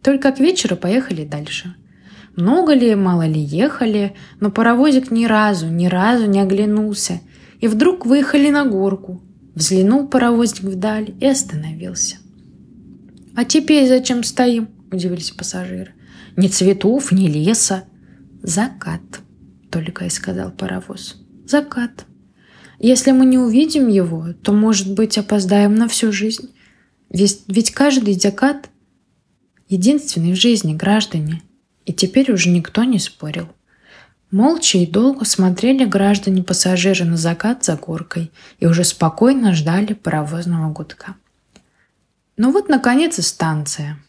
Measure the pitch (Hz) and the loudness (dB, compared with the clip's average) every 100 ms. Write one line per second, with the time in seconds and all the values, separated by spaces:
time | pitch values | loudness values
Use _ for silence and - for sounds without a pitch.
0 | - 277 269 269 285 370 - 185 175 233 | 0 0 0 2 0 0 -2 -2 -2 -2
1 | 262 170 147 147 151 - 180 180 _ _ | -2 -8 -8 -10 -10 -12 -14 -18 _ _
2 | - - - - 175 302 349 277 240 208 | -20 -20 -16 -2 2 2 4 4 4 2
3 | 190 175 160 156 147 151 269 - 226 208 | 2 2 0 -2 -2 0 -2 0 -2 0
4 | 202 202 - - 202 202 226 240 294 262 | -2 -6 -20 -6 -4 2 2 4 4 4
5 | 254 226 233 214 214 190 165 170 180 180 | 2 -2 2 2 2 0 -2 0 0 2
6 | 202 247 214 196 196 196 208 208 214 202 | 2 2 2 2 2 0 0 0 -2 -4
7 | - 175 - - - - 226 214 311 370 | -6 -8 -10 -20 -20 -4 -2 2 2 2
8 | 240 269 277 294 285 285 277 196 196 190 | 2 2 4 2 4 2 0 0 -2 -2
9 | - 180 - - - - 156 185 190 262 | -8 -16 -16 -20 -18 -6 0 2 4 2
10 | 277 262 240 233 233 - 190 190 214 214 | 2 0 2 2 0 -2 -8 -4 -4 -4
11 | 214 185 269 269 - 151 156 160 180 180 | -8 -2 0 0 -2 -6 -8 -10 -12 -6
12 | - - - - - - - - - - | -8 -8 -20 -20 -20 -20 -20 -20 -20 -20
13 | - - - - 254 320 294 302 262 254 | -20 -20 -14 -6 0 0 2 4 6 4
14 | 262 247 233 - 247 233 220 - - 190 | 2 -4 -4 0 0 0 -4 -12 -10 -6
15 | 180 175 160 - 180 185 180 185 190 _ | -4 -6 -10 -12 -12 -10 -10 -12 -14 _
16 | - - - - 190 190 185 190 196 254 | -20 -20 -12 0 0 2 2 2 0 0
17 | 262 190 190 151 156 226 - 190 - _ | 0 2 2 0 0 0 0 -4 -8 _
18 | - - - - 196 165 247 - 170 - | -20 -20 -20 -14 -6 -4 -4 -6 -12 -12
19 | - - - _ - _ _ 165 160 170 | -12 -20 -20 _ -20 _ _ -8 -8 -10
20 | 175 - - 185 185 185 190 185 185 190 | -8 -8 -8 -8 -8 -8 -8 -8 -12 -16
21 | - - - - - 285 285 - 240 - | -16 -18 -20 -20 -2 -2 -2 -8 -8 -10
22 | - _ _ _ _ _ - _ 226 254 | -20 _ _ _ _ _ -20 _ 2 4
23 | - 262 262 254 247 226 311 311 254 196 | 4 4 6 4 4 2 2 2 2 2
24 | 175 165 165 170 - 208 214 208 190 196 | 2 -4 -10 -8 0 2 4 2 0 -2
25 | 220 214 208 208 185 202 202 214 226 - | 0 0 0 -2 2 4 4 4 0 0
26 | 226 202 214 220 - _ _ _ _ _ | -2 -2 -4 -6 -12 _ _ _ _ _
27 | _ 180 196 196 - 196 220 - 285 269 | _ 0 0 0 -2 0 0 2 2 2
28 | 208 190 202 202 269 285 - _ _ _ | 0 0 0 0 -2 -2 -10 _ _ _
29 | _ _ _ _ _ _ _ 190 190 294 | _ _ _ _ _ _ _ 0 2 2
30 | 285 - 165 185 233 226 160 156 180 214 | -2 -4 -2 2 2 2 0 -4 0 0
31 | 208 165 151 165 - _ _ _ - 180 | 0 -4 -6 -8 -12 _ _ _ -12 -4
32 | 185 - 269 202 175 175 160 - 240 226 | 0 2 2 2 2 0 0 -2 0 0
33 | - - 151 156 165 - _ _ _ - | -2 -10 -10 -10 -12 -18 _ _ _ -20
34 | _ _ _ 196 254 330 - 190 175 170 | _ _ _ 2 2 2 0 2 2 2
35 | 247 277 214 - 185 180 233 269 247 196 | 2 0 -4 2 2 2 2 2 2 2
36 | 196 202 202 190 180 180 185 185 185 185 | 2 0 0 -2 0 -2 0 2 0 0
37 | 170 165 165 170 214 254 - 156 - 165 | 0 0 -2 -2 -2 -2 -2 -4 -6 -10
38 | 165 - 160 _ - _ 165 170 175 - | -8 -8 -10 _ -20 _ 0 2 0 0
39 | 160 - 240 269 226 170 151 175 208 208 | -2 2 2 4 2 2 0 0 -2 -4
40 | - 156 151 165 175 170 160 151 156 - | -4 -4 -4 -6 -4 -4 -4 -6 -14 -16
41 | - 190 _ _ _ _ _ _ _ _ | -18 -20 _ _ _ _ _ _ _ _
42 | _ _ _ - 226 349 403 277 - 254 | _ _ _ -2 0 0 2 0 2 2
43 | 320 330 170 - 160 156 143 - 147 151 | 0 -2 -6 -4 -4 -2 -6 -8 -10 -10